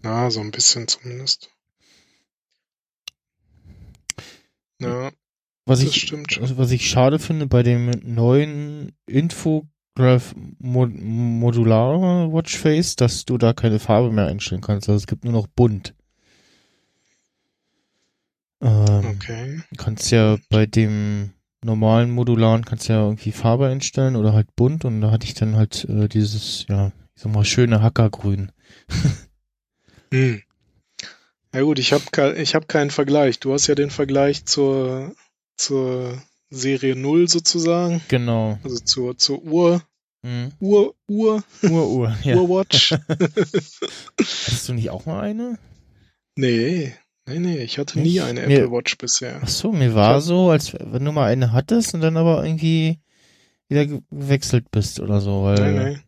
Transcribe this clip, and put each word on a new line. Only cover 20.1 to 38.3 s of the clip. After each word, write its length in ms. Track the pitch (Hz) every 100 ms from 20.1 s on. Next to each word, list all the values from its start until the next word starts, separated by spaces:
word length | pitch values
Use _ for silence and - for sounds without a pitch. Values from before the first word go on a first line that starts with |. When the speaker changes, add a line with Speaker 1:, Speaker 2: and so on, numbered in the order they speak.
Speaker 2:
ja 260 | 117 107 104 _
bei 160 | 107
dem 680 | 107 113 107 104 104 104 101 - _ _
normalen 460 | 117 110 110 113 120
modularen 540 | 120 120 113 113 113
kannst 220 | 113 113 -
ja 160 | 110
irgendwie 280 | 104 107 110
Farbe 360 | - 113 120 135
einstellen 480 | 135 - - 135
oder 180 | 123 107
halt 220 | 110 101
bunt 280 | - 123 160
und 160 | 127 110
da 100 | 107
hatte 140 | 110 -
ich 80 |
dann 200 | - 110
halt, 300 | 110 107 -
äh, 220 | - 107 104
dieses, 580 | 107 104 104 - - -
ja, 220 | 101 98 - _
ich 60 | _
sag 100 | 107
mal, 140 | 107
schöne 360 | 101 - 120 110
Hackergrün. 720 | 113 - 110 - 101 98 98 _ _ - -
<laughs> 420 | - - - - _ _ _ _ _ _ _ _
Speaker 1:
Hm. 280 | 131 131 104 _ _ _ _ _ - - - _ _ _
Ja 80 | 131
gut, 180 | 147 139
ich 140 | 127
hab 180 | 143 -
ke-, 220 | - 139
ich 200 | 160 147
hab 140 | 156 156
keinen 220 | 156 143
Vergleich. 480 | 147 139 147 139 120
Du 140 | 135
hast 140 | 139 -
ja 80 |
den 140 | 139 143
Vergleich 540 | - 139 135 139 143
zur, 680 | - - 139 135 131 131 143 - _ _ _
zur 680 | - - 135 131 127 123 127 _ _ _
Serie 480 | 135 131 135 135 127
null 320 | 139 160 175
sozusagen. 720 | 170 165 170 165 170 175 170 -
Speaker 2:
Genau. 500 | 131 120